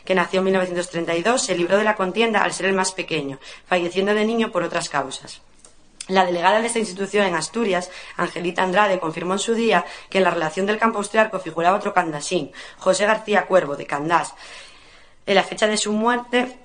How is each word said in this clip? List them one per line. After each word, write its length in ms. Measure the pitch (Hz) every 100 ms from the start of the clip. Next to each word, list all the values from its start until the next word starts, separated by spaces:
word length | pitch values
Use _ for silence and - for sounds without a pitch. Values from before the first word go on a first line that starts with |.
que 120 | - 185
nació 240 | 165 185
en 60 | 190
mil 80 | 190
novecientos 340 | 180 175 175
treinta 260 | 170 165 170
y 60 |
dos, 220 | 208 254
se 120 | - 175
libró 220 | 175 196
de 60 |
la 120 | 214 208
contienda 460 | 185 196 233 208
al 120 | -
ser 120 | - 190
el 80 |
más 180 | 190 185
pequeño, 460 | - - 160 139 135 - - -
falleciendo 480 | 180 170 180 196 214
de 100 | 214
niño 260 | 226 220
por 120 | 175
otras 260 | 165 165 160
causas. 520 | 143 131 - - - - - - - - - -
La 180 | 190 180
delegada 340 | 170 180 214
de 60 | 233
esta 140 | 233
institución 440 | 190 185 190 208 196
en 80 | 165
Asturias, 560 | 156 233 208 180 180 - - -
Angelita 460 | 170 - 175 180
Andrade, 360 | 185 185 208 185
confirmó 340 | 160 160 175
en 60 | 196
su 140 | 226
día 320 | 226 226 175 - - -
que 80 | 190
en 60 |
la 80 | 180
relación 340 | 170 156 190 202
del 140 | 220
campo 180 | 226 214
austriaco 420 | 196 220 220 185
figuraba 380 | 165 165 170 196
otro 160 | 202
candasín, 580 | 185 165 147 - 180 - - - -
José 260 | 190 185 202
García 400 | 220 208 196 -
Cuervo, 300 | 185 143 143
de 100 | -
Candás. 480 | 143 156 165 147 - - - - - - - - - -
Eh, 80 | 190
la 80 |
fecha 240 | - - 214
de 100 | 214
su 160 | 214
muerte 680 | 214 233 240 240 247 254 -